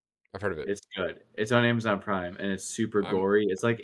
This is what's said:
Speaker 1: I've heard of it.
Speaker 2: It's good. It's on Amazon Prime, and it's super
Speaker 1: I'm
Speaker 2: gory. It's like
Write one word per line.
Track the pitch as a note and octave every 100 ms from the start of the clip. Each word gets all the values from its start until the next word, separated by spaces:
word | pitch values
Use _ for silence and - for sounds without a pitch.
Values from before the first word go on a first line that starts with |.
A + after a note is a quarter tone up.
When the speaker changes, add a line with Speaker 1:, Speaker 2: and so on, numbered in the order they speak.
| _ _ _
Speaker 1:
I've | G2
heard | G2+
of | E2
it. | C#2+
Speaker 2:
It's | G2+ - -
good. | F2 - _ -
It's | A2
on | A#2+ A#2+
Amazon | A#2 A2 G2
Prime, | G2+ F#2+ F2 F#2+
and | G2
it's | F#2+ -
super | - A2 G#2+
Speaker 1:
I'm | F#2+
Speaker 2:
gory. | G2 F#2+ G#2 G#2
It's | F#2+
like | A#2+ A#2